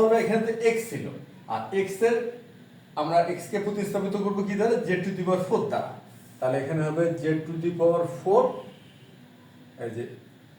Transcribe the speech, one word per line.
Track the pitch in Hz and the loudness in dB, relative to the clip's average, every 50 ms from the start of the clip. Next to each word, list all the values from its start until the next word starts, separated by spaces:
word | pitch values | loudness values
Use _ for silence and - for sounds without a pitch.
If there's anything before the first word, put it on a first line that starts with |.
| 220 | 6
হলো | 220 226 226 - | 6 6 4 4
এখানে | - 214 220 226 | 2 2 0 0
তো | 226 226 - 233 226 | 0 0 2 2 2
এক্স | 226 220 - - | 2 2 -2 -6
ছিল, | - 139 101 - - - - - - - - - 113 | -6 -8 -8 -8 -10 -12 -16 -18 -20 -16 -10 -6 -6
আর | 113 113 - 190 196 | -6 -4 -2 -2 0
এক্স | 190 - - - 226 | 0 -2 0 2 2
এর, | 233 233 226 - - - - - - - - - - - - - - - 147 | 2 2 2 -2 -4 -8 -12 -16 -20 -20 -20 -20 -20 -20 -20 -20 -10 -6 -4
আমরা | 151 160 165 175 170 175 | -2 2 4 4 4 2
এক্স | 175 - - - | 0 -6 -6 -6
কে | 208 202 202 | -4 -2 -2
প্রতিস্থাপিত | 208 - 208 202 - 208 196 190 190 208 202 196 | -2 -2 -2 -2 -2 -2 -2 -2 -2 -2 0 0
করবো | 202 202 196 190 | 0 0 -2 -2
কি | 202 202 185 | -2 0 2
দ্বারা? | 214 233 233 - - | 2 2 2 2 0
Z | 180 180 170 - | 0 -2 -2 -2
to | 196 - | -2 -4
the | 185 180 | -2 0
power | 185 185 180 - - | 0 0 0 0 0
four | 226 202 - - | 0 0 0 0
দ্বারা। | - - - - - - - - - - - - - - | -2 -4 -4 -6 -10 -14 -16 -20 -20 -20 -20 -18 -10 -4
তাহলে | 131 127 131 139 135 | -2 0 0 0 -2
এখানে | 147 160 156 156 | -2 -2 0 0
হবে | 156 151 165 170 165 160 - | 0 0 0 0 0 0 -2
Z | 147 156 156 156 156 | 0 0 0 0 -2
to | 165 165 165 170 | -4 -6 -4 -2
the | 175 175 170 | -2 0 2
power | 165 170 170 165 170 - - - | 4 4 4 4 2 -2 -4 -4
four, | - 185 196 240 254 - - - - - - - - - - - - - - - - - - - - - - - - - - - 120 | 0 4 4 6 4 4 0 -4 -12 -16 -18 -20 -20 -20 -20 -20 -20 -20 -20 -20 -20 -20 -20 -20 -20 -20 -20 -20 -20 -20 -14 -10 -8
এই | 113 107 | -8 -6
যে | 117 117 - - - - - - - - - - | -6 -8 -8 -10 -14 -20 -20 -20 -20 -20 -20 -20